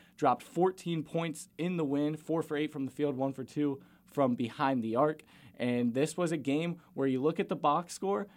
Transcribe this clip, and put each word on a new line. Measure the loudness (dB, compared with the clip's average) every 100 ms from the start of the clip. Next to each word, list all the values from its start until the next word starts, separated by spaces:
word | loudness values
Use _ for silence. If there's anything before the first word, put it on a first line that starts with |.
| -20 0
dropped | 2 2
fourteen | -2 0 2 0 -4 -4
points | -2 -4 -4 -6 -12 -6
in | -4 -2
the |
win, | 0 0 0 -2
four | -2 -2
for | 0 -2
eight | -2
from | -4
the | -6
field, | -2 -2 0
one | -2
for | -4
two | -6 0 0 0 -8 -20
from | -6 2 2 2
behind | -2 0 2 2
the | 0
arc. | 2 2 0 -10 -20 -20 -4
And | 0 2 2
this | 2 0 0
was | -2
a | 0
game | 0 0 -2 -6 -10
where | -2 0
you | 2
look | 2 0
at | -2
the | 0
box | 2 2 -2
score, | -6 -2 -2 -4